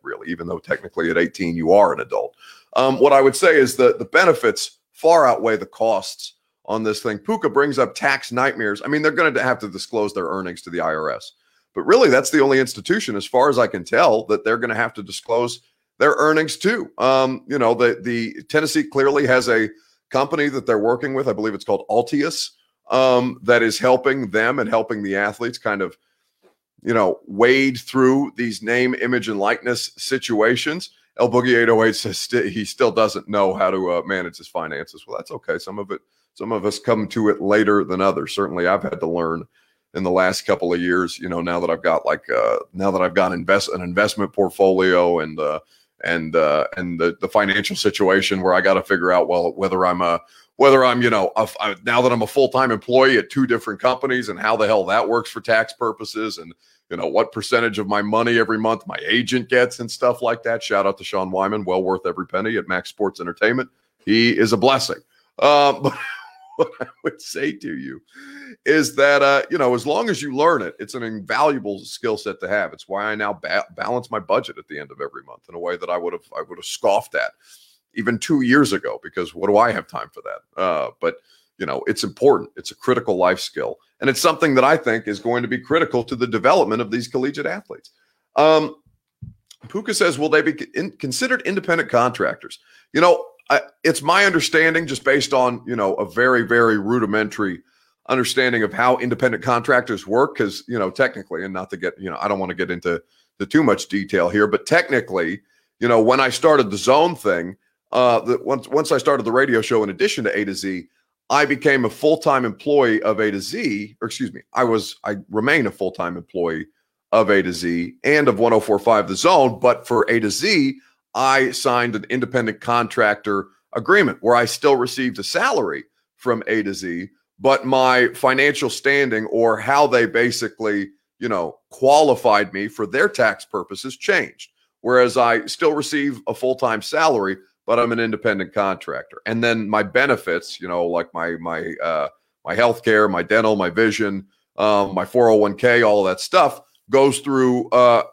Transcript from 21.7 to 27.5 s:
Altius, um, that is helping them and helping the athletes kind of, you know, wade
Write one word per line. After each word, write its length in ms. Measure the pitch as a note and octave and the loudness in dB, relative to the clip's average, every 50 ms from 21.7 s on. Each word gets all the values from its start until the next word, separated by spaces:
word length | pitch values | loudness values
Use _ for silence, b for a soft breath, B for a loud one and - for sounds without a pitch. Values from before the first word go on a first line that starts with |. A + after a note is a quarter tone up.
| G2+ F#2+ - - | -2 -2 -2 -2
Altius, 600 | G#2 A#2+ A#2+ - D3+ C#3+ D3 E3 D#3+ - - - - _ _ _ _ _ _ - | 0 0 0 0 -2 -2 -2 -2 -4 -6 -8 -10 -12 _ _ _ _ _ _ -2
um, 480 | - C3 C3 C3 B2 B2 B2 B2+ - - | 0 2 4 4 4 2 2 -2 -6 -4
that 200 | F#2+ A#2 A#2+ A#2 | 0 2 4 4
is 160 | A#2 A2+ G#2+ - | 2 0 0 0
helping 520 | B2+ B2+ C3 B2+ B2+ C3+ C3+ C3+ B2 F#2+ | 2 2 2 2 2 0 -2 -2 -4 -2
them 280 | F2+ G#2+ A2+ A#2+ C#3 C#3 | -2 0 0 0 0 -2
and 100 | A2 A2 | -2 0
helping 340 | A#2 A2+ A2 A2+ A#2 G#2 | 0 0 0 -2 -6 -6
the 140 | G2+ G2 G2 | -4 -4 -2
athletes 400 | G2 G2+ G#2 G#2 - A#2 B2 B2 | -2 -2 -2 -4 -6 -8 -8 -8
kind 240 | - - A2 G#2 G2 | -6 -6 -4 -4 -4
of, 160 | F#2 F2 - _ _ _ _ _ _ _ _ _ _ _ _ _ _ _ _ _ | -4 -6 -8 _ _ _ _ _ _ _ _ _ _ _ _ _ _ _ _ _
you 100 | - - | -4 0
know, 280 | A2+ A2+ G2 F2+ - - _ | 2 2 2 2 0 -4 _
wade 520 | - G2 G2 A#2 B2 | -8 0 4 4 4